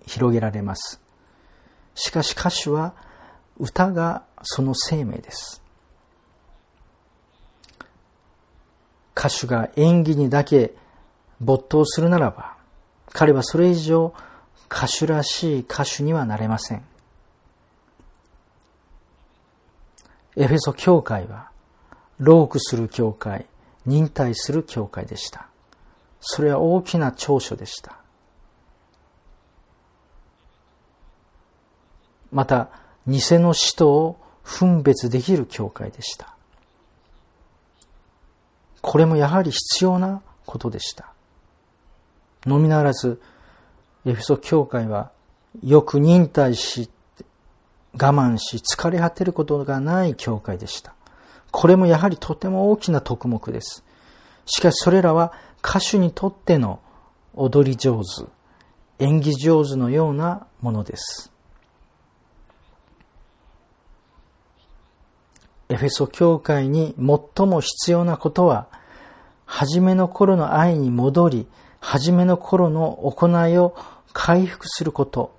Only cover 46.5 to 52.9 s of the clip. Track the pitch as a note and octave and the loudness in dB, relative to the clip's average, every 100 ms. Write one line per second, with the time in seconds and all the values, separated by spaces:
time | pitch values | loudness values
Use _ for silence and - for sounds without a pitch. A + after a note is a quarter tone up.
46.5 | A2+ - B2 A2+ _ _ - - _ _ | 0 -6 -8 -10 _ _ -20 -20 _ _
47.5 | _ _ _ _ A#2+ C3+ C#3+ B2+ A2+ - | _ _ _ _ 0 2 4 2 0 -4
48.5 | A2+ - - E3+ F3 E3+ - F3+ - D3+ | -8 -6 -4 -2 0 -2 -2 -4 -2 -2
49.5 | D3 C#3 C3+ D3 F#3 F3+ B2 - G#2+ - | -2 -2 -4 -2 0 -2 -4 -6 -6 -6
50.5 | F#2 G#2+ - - - _ _ _ - _ | -10 -10 -14 -18 -20 _ _ _ -20 _
51.5 | - E3+ F#3 F3 D#3+ F#3+ E3 - D3+ F#3+ | 2 6 6 6 2 0 -2 -8 -8 -4
52.5 | F#3+ G3+ G#3 - | 0 0 0 0